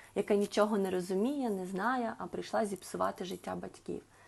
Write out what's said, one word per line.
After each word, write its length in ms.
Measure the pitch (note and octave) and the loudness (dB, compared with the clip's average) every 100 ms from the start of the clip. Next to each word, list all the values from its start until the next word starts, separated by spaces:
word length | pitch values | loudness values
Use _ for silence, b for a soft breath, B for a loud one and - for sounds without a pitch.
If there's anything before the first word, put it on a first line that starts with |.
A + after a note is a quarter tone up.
| B F#3+ | B -4
яке 200 | - G3+ | 4 4
нічого 400 | G3+ - G#3+ G#3+ | 4 4 4 4
не 140 | F#3+ | 2
розуміє, 580 | F#3 F3+ F#3+ A#3 C#4+ B3 | 0 0 2 2 2 0
не 180 | F#3+ F3+ | -2 -2
знає, 460 | F#3 A3 C4 A3+ A3+ | -2 0 0 -2 -4
а 100 | F3+ | -8
прийшла 380 | F#3 F3 G#3 G#3 | -6 -2 0 0
зіпсувати 600 | G3 - F2+ - - F#3 | -2 -6 -2 -2 -2 -6
життя 300 | - - F#2 | -6 -6 -6
батьків, 480 | F#3 - - - - B | -8 -10 -8 -8 -10 B